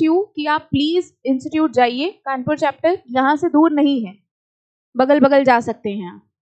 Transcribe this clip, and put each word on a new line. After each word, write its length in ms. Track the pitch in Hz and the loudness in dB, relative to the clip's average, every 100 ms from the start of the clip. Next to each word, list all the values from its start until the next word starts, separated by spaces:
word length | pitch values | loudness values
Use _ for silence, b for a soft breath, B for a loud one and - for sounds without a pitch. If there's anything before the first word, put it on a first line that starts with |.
| 311 | 0
you 180 | 349 415 - | 0 -2 -6
कि 100 | 294 | -4
आप 140 | 311 | -4
प्लीज 540 | 311 269 294 359 359 _ | -4 -4 -2 -2 -4 _
institute 480 | 262 262 294 311 311 | -4 -4 -4 -2 0
जाइए, 380 | 233 240 247 339 | 2 0 0 -8
कानपुर 480 | - 269 262 254 302 | -8 -8 -6 -4 -2
chapter 400 | 294 - 320 381 - | -2 -2 -2 -2 -4
यहाँ 260 | 254 269 294 | -2 0 0
से 120 | 349 | 0
दूर 240 | 294 330 | 2 2
नहीं 340 | 294 285 269 190 | 2 0 -2 -6
है, 120 | - _ _ _ _ _ _ _ 240 | -14 _ _ _ _ _ _ _ -2
बगल 240 | 262 285 | 2 4
बगल 240 | 269 277 | 4 4
जा 160 | 262 240 | 4 2
सकते 300 | 233 220 208 | 0 -8 -8
हैं 220 | 202 180 | -8 -10
आप। 100 | - _ _ | -16 _ _